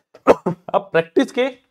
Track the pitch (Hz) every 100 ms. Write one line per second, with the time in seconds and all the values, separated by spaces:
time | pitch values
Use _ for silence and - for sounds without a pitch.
0 | _ - - - - 175 - 196 - 165
1 | 165 - 269 - 262 262 _